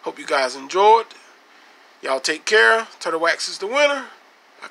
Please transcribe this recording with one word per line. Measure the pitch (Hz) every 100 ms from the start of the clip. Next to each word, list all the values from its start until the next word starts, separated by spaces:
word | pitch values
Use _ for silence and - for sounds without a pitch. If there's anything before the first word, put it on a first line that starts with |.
Hope | 170 147
you | 143
guys | 147 131 135
enjoyed. | 135 180 208 233 220 - - _ _ _ _ _ _ _
Y'all | - 135
take | - - -
care. | 214 226 226 220 -
Turtle | 175 165
Wax | 165 156 -
is | 170
the | 196
winner. | 269 285 277 240 - _ _ _ _
I'll | -